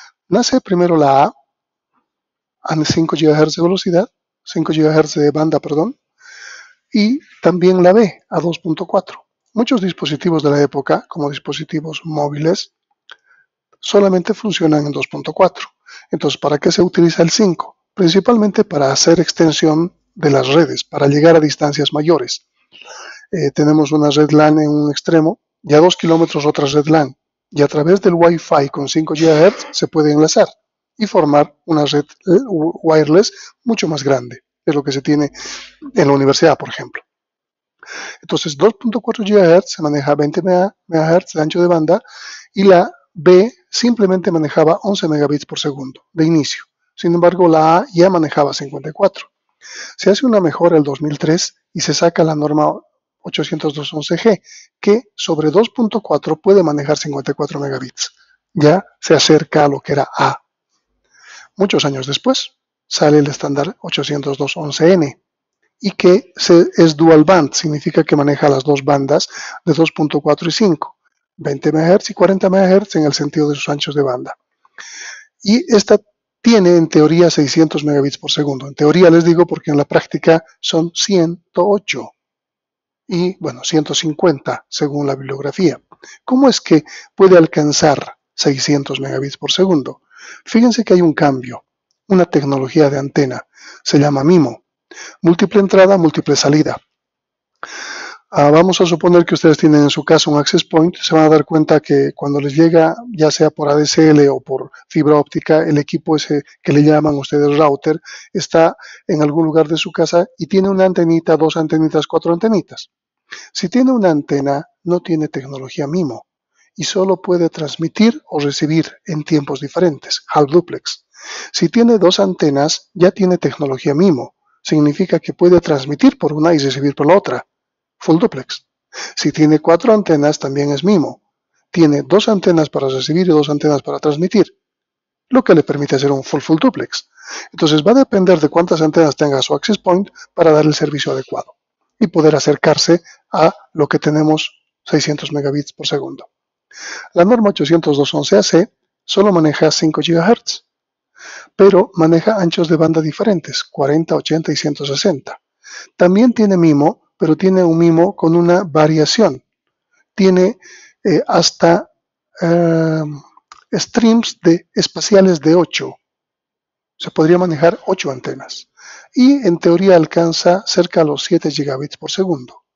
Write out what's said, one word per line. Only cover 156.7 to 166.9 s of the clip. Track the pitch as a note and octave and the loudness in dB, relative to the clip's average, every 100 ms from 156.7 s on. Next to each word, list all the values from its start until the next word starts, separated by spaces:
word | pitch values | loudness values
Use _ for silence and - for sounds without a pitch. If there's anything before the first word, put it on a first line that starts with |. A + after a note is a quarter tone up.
| C#3+ C#3+ - _ _ | 2 0 -2 _ _
pero | D#3 D#3 | -2 0
tiene | F#3+ F#3 | 2 2
un | F3 E3 | 2 2
mimo | E3+ E3 F3+ | 2 2 0
con | G3 D#3 E3+ | 0 0 2
una | E3+ F3+ G3 | 2 0 0
variación. | D3 D3+ D#3+ D3 - G#3 B2+ _ _ _ _ _ _ _ | 0 2 2 0 2 0 -2 _ _ _ _ _ _ _
Tiene, | - F#3+ F#3 F#3 B3+ - - _ _ | 0 2 4 2 -2 -16 -20 _ _
eh, | G#3+ E3 C#5+ | -2 -2 0
hasta, | - E3+ - E3+ F3 E4 _ _ _ _ - | -2 -2 0 2 2 -2 _ _ _ _ -6
eh, | E3+ E3+ E3+ E3 D#3+ D#3+ D3+ D3 _ _ _ - _ | -2 0 2 0 -2 -4 -6 -12 _ _ _ -20 _
streams | G3+ - - A3+ A#3 A3+ - | -8 -4 0 2 2 0 -2
de, | F3 E3+ - | 0 0 -2
espaciales | - - - - G3 F#3+ E3+ | -4 -4 -4 0 4 4 2
de | D3+ F3 | 2 2
ocho. | E3 - C3+ - _ _ _ _ _ _ _ _ _ | 0 -4 -10 -14 _ _ _ _ _ _ _ _ _